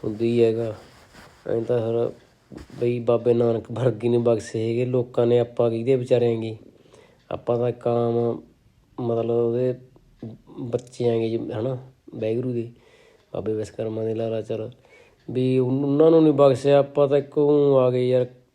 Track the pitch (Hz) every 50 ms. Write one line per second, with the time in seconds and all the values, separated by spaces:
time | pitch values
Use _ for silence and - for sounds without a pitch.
0 | - 117 107 107 117 117 120 120 117 113 110 113 117 113 107 - - - - -
1 | - _ - - - - _ _ _ - - 117 113 113 123 120 110 113 113 117
2 | 117 - - - _ _ _ _ _ _ - - - _ - - 117 123 123 120
3 | 120 120 120 113 113 123 120 120 120 117 113 110 - - 117 110 123 123 110 104
4 | 117 120 120 120 120 120 117 107 - - - 113 110 113 117 120 127 123 127 127
5 | 120 123 - - 120 117 120 120 120 120 - - 120 117 113 113 117 127 135 127
6 | 123 120 127 120 120 120 117 113 113 113 110 110 - - _ _ _ _ - -
7 | - _ _ _ _ _ - 90 - - 120 117 120 123 120 120 - 120 117 120
8 | 120 117 117 117 120 117 113 - - _ _ _ _ _ _ _ _ _ _ -
9 | 127 117 117 117 113 113 117 120 117 117 117 123 127 127 127 127 - - _ -
10 | _ _ _ _ - 117 113 - _ - - - 135 120 117 120 - - - -
11 | 123 120 117 113 113 113 117 113 - - 101 107 110 131 131 127 - - _ _
12 | _ - - 123 110 110 113 123 127 127 123 120 113 117 120 _ _ _ _ _
13 | _ _ _ _ _ _ - - 101 107 110 107 107 104 - - 113 110 110 113
14 | 113 110 110 110 113 113 113 110 107 110 113 107 110 113 120 _ _ _ _ -
15 | - _ _ _ _ - 127 127 127 127 127 131 127 123 131 135 143 143 139 143
16 | 156 160 165 165 156 156 147 135 143 139 131 123 - 143 143 143 139 139 - 143
17 | 143 135 139 143 135 - - 151 147 143 147 147 143 143 139 135 127 127 123 127
18 | 127 123 127 127 123 123 - - _ _ _